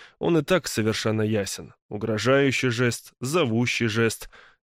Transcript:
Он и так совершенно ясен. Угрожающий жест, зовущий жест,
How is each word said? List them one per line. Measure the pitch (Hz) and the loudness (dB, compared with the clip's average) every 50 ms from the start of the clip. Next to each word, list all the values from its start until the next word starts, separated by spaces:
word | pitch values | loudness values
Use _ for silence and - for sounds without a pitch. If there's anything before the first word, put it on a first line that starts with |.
| - - _ - | -20 -20 _ -4
Он | - 170 170 156 | -2 0 2 2
и | 143 | 2
так | - 185 165 - - | 2 0 0 0 -2
совершенно | - 117 107 110 107 - - 110 107 107 107 | -4 -2 0 0 -2 -2 -2 -2 0 0 0
ясен. | 107 110 104 95 95 - - 78 - - _ _ - | 0 0 -2 -2 -4 -8 -10 -14 -18 -20 _ _ -12
Угрожающий | - 107 110 110 110 107 104 120 - 139 143 135 117 - - 127 | -10 -6 -4 -4 -2 0 2 2 4 4 4 2 2 0 0 0
жест, | 113 117 127 120 117 - - - - _ | 0 2 2 0 0 -2 -8 -16 -12 _
зовущий | 120 131 156 180 151 117 110 117 123 117 - - 120 110 | -6 -2 0 0 2 2 2 2 0 0 0 0 -2 0
жест, | 104 117 117 110 - - - - - - - - _ _ _ | 2 2 0 0 0 -4 -10 -16 -20 -20 -20 -20 _ _ _